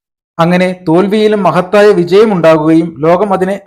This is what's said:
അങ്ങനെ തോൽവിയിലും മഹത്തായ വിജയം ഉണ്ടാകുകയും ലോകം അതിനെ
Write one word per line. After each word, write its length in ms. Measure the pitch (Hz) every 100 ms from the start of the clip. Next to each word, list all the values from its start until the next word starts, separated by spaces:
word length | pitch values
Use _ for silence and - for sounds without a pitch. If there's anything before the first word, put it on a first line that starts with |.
| _ _ _ -
അങ്ങനെ 460 | 165 180 185 180 160
തോൽവിയിലും 560 | 170 202 214 214 208
മഹത്തായ 440 | 180 170 180 208 208
വിജയം 460 | 180 165 196 220
ഉണ്ടാകുകയും 600 | 180 160 160 156 160 170 139
ലോകം 340 | 160 180 208
അതിനെ 280 | 180 185 196